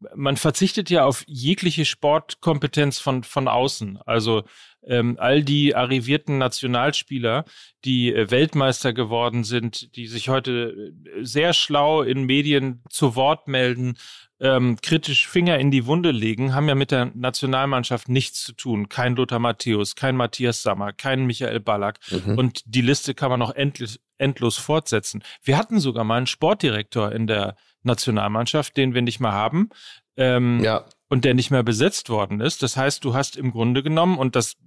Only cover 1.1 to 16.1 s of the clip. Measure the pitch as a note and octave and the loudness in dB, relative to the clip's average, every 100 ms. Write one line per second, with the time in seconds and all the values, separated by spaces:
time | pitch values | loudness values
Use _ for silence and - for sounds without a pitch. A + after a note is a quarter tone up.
1.1 | B2+ - C#3 C3 F#3+ F3+ D#3+ D3 - D3 | 2 -4 -6 -2 2 2 2 -2 0 2
2.1 | D3+ - - - D3+ D3 - D3 - - | 2 0 -4 0 0 0 2 2 0 -2
3.1 | C3 A#2 - B2+ A#2+ C3 - G#2 G2 - | -2 -2 -2 0 2 2 -2 -8 -10 -2
4.1 | A#2 A2 A2 G2 - - _ - B2 A#2+ | 0 2 0 -2 -10 -20 _ -2 0 0
5.1 | A#2+ A#2+ C#3+ C#3+ D3 C#3+ - B2 C3 A#2 | 0 2 4 4 4 4 2 2 0 0
6.1 | D3 - C#3 C3 - C3 B2 C3+ D3 - | -2 0 0 0 -2 -2 0 0 0 -4
7.1 | C3+ A#2 A#2+ D#3 - - _ C3 B2+ A#2+ | -4 -2 -2 -4 -12 -20 _ -2 0 2
8.1 | A#2 G#2 B2 D#3 D3+ C3+ B2+ C3+ A#2 A2+ | 2 2 2 2 2 0 0 -2 -2 -2
9.1 | A#2 A#2+ A#2 A2 A#2+ A2+ - A#2+ - A#2 | 0 0 0 -2 -2 -4 -6 -14 -16 -12
10.1 | A2+ B2+ C3 B2+ B2 A#2 G2 G#2 - - | -8 -2 -2 -2 -4 -4 -8 -14 -16 -16
11.1 | F#2+ A#2+ B2 E3 E3 - D3 D3 D#3 C3 | -12 -6 0 2 2 2 2 4 2 2
12.1 | C3 B2+ C3+ D3 C#3+ C3 A#2+ - - C#3+ | 0 2 2 2 2 0 -6 -10 0 0
13.1 | A#2+ C3+ D#3 - C3 B2+ B2 B2+ B2 - | 2 2 0 -2 0 0 0 -4 -6 -12
14.1 | - - - C3 C3 B2+ A#2 - D#3+ D3+ | -20 -20 -4 2 4 2 0 0 -2 0
15.1 | C3+ - F#3 F3 D#3 C#3 C#3 A#2 D#3+ F3 | -2 0 2 2 2 4 2 2 2 2